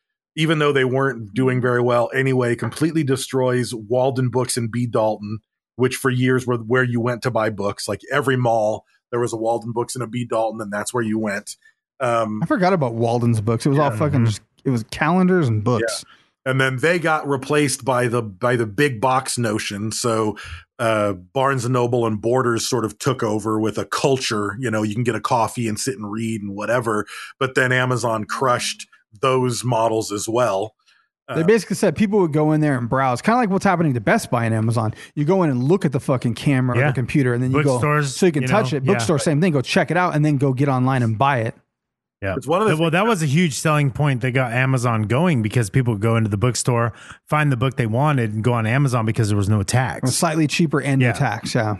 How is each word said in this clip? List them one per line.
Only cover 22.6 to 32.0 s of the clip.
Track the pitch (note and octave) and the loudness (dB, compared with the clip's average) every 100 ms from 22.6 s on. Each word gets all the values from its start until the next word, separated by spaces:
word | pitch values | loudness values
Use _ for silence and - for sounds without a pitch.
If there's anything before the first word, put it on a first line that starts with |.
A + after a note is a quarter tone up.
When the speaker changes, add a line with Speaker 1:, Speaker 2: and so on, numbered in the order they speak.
| - | -2
Speaker 1:
sort | B2 | -2
of | A2 - | -2 -4
took | - B2 | -2 0
over | A2+ G#2+ G#2 A2 | 0 -2 -2 -2
with | A2 G#2+ | -2 -2
a | G2 | -6
culture, | - D3+ C3 - G#2+ G2+ G2+ | -2 0 0 -2 -4 -4 -6
you | B2+ | -4
know, | G#2+ | -2
you | G#2+ | -2
can | G#2 | -2
get | A#2+ G#2+ | -2 -2
a | |
coffee | - B2 G#2+ - A2+ | -2 -2 -2 -4 -6
and | G#2+ | -4
sit | - G2 | -6 -6
and | G#2 | -8
read | A2 A2+ A2 | -6 -6 -6
and | G2+ | -8
whatever. | G2 G#2 A#2+ A2+ G#2+ G#2 - - - | -6 -2 0 0 -2 -4 -10 -16 -4
But | B2+ C3 | -2 0
then | C3 | 2
Amazon | B2+ B2+ B2 A#2 A2 G#2+ | 2 2 0 -2 -2 -4
crushed | - C3 B2 - - - _ _ G#2+ | -2 0 0 -2 -8 -16 _ _ -4
those | C3+ C3 B2+ A2+ | 0 2 0 -2
models | A#2+ A2+ A2+ A2 G#2 | -2 0 2 0 -2
as | G#2 G#2 | -6 -2
well. | A2+ A#2+ G2 A2 - _ _ _ _ - | 0 0 0 -4 -10 _ _ _ _ -6
Speaker 2:
They | B2+ | 0
Speaker 1:
Uh, | E3 | 4
Speaker 2:
basically | A3+ - F3+ | 2 2 -2
said | G3+ | 0
people | D3 | 2